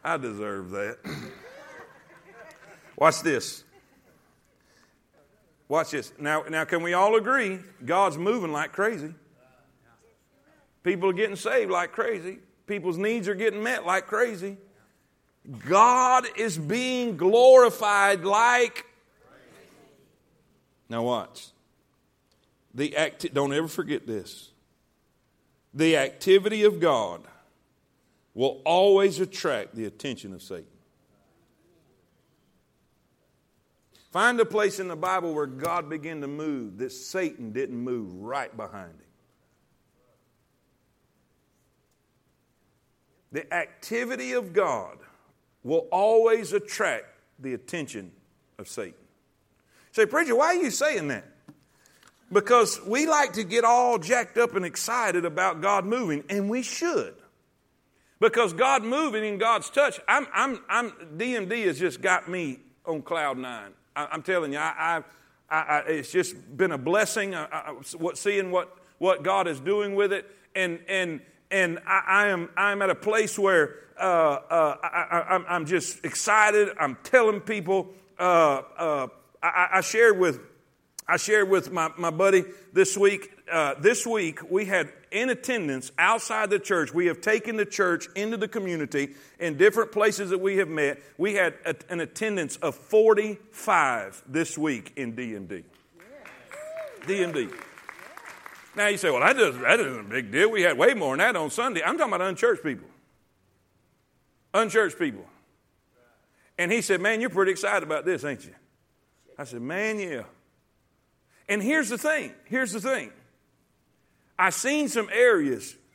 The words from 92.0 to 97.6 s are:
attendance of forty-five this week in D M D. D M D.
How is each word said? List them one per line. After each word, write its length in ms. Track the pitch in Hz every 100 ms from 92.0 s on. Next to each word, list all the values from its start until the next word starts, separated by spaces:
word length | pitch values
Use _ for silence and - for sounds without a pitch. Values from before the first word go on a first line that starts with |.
attendance 560 | 156 - 220 202 147 -
of 180 | 165 -
forty-five 1500 | - 214 220 208 214 202 - - - 180 143 120 98 - -
this 300 | 143 165 -
week 340 | 151 123 92 -
in 180 | 123 113
D 200 | 123 107
M 100 | 90
D. 180 | 92 82 _ _ _ - 554 - - - 571 622 640 622 453 151
D 160 | 196
M 80 | 175
D. 160 | 156 107 -